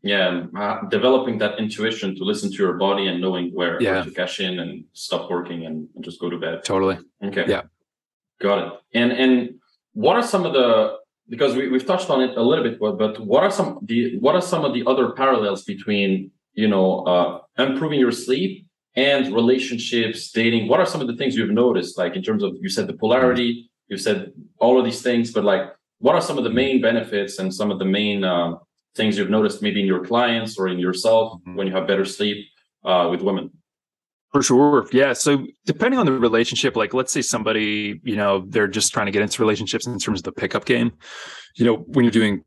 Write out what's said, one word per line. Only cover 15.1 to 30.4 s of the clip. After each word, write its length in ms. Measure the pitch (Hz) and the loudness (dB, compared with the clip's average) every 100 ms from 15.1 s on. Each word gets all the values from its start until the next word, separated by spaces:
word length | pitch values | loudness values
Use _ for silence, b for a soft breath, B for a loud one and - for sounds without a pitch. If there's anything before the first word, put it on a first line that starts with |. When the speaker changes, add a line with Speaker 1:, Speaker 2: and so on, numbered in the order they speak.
Speaker 1:
parallels 540 | - 135 123 104 95 - | 2 2 2 0 -4 -8
between, 640 | 95 - 101 98 95 95 _ _ | -10 -2 0 2 0 -4 _ _
you 160 | - 107 | -2 2
know, 320 | 98 92 90 | 4 4 2
uh, 380 | 90 90 87 - - - | 2 2 2 -2 -12 -2
improving 380 | 135 135 156 147 | 0 0 -2 2
your 140 | 123 | 2
sleep 520 | 117 - 131 190 190 - _ _ - | 2 -2 -2 -2 -6 -18 _ _ -2
and 380 | 139 139 - 107 | 2 2 0 2
relationships, 960 | 117 131 - 117 - 120 110 - - | 2 2 0 -6 -4 -2 -2 -6 -6
dating? 380 | 110 113 117 104 | 0 2 2 2
What 100 | 131 | 2
are 60 | 180 | 2
some 160 | 160 | -2
of 60 | 127 | -6
the 100 | 117 | -4
things 180 | 135 113 | -2 -2
you've 160 | 101 | 0
noticed, 460 | 107 123 95 85 - | 2 2 2 -4 -4
like, 180 | 87 95 | -4 -4
in 80 | |
terms 200 | 92 107 | -4 -2
of, 120 | 98 87 | -2 -6
you 80 | 95 | -6
said 180 | 113 95 | -4 -6
the 60 | |
polarity, 580 | 98 107 123 127 120 120 | -4 0 4 4 2 0
Speaker 2:
Mm-hmm. 420 | 120 - _ _ | -4 -10 _ _
Speaker 1:
you 40 | 98 | -6
said 340 | 110 98 95 - - _ | -2 -2 -4 -16 -20 _
all 200 | 117 127 | 4 4
of 60 | 117 | 4
these 160 | - | -2
things, 320 | 123 120 113 | 0 0 0
but, 100 | 107 | 0
like, 200 | 101 95 - - _ _ | 2 0 -2 -12 _ _
what 160 | 127 - | 2 2
are 60 | |
some 160 | - 143 | 2 -2
of 80 | 113 | 0
the 40 | |
Speaker 2:
Mm-hmm. 60 | 117 | 0
Speaker 1:
main 260 | 135 131 | 2 2
benefits 580 | 117 113 - 104 98 - | 2 0 -2 -4 -4 -4
and 140 | 95 | -6
some 180 | - 104 | -2 -4
of 80 | 95 | -2
the 60 | 95 | 0
main, 380 | 98 104 101 | 0 0 -2
uh, 300 | 92 87 85 85 _ _ _ - | 0 0 -2 -6 _ _ _ -2
things 200 | 110 196 | -2 0
you've 120 | 190 | 0
noticed 320 | 214 214 - | 2 2 0
maybe 180 | 208 98 | -2 0
in 60 | 95 | 0
your 180 | 90 | 0
clients 540 | - 117 120 113 | 0 0 2 0